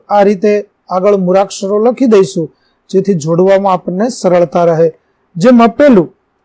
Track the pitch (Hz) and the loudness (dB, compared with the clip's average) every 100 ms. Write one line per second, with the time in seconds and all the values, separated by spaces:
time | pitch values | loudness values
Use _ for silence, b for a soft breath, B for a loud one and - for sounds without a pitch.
0 | _ 208 202 202 208 208 202 _ _ 185 | _ 0 0 0 -2 -2 -6 _ _ -2
1 | 196 196 180 190 196 - 196 208 226 240 | 0 0 0 0 -2 -6 -6 -2 -2 0
2 | 262 208 190 180 151 - _ _ _ 190 | 2 2 2 -2 -8 -12 _ _ _ -4
3 | 190 185 147 170 185 196 196 180 - 180 | -2 -4 -2 0 2 2 0 -4 -4 -6
4 | 240 233 190 175 175 175 170 160 165 - | -6 -4 -2 0 0 0 -2 0 -2 -2
5 | _ _ _ 170 220 247 233 233 285 220 | _ _ _ -2 2 4 2 2 2 4
6 | 151 _ _ _ | 0 _ _ _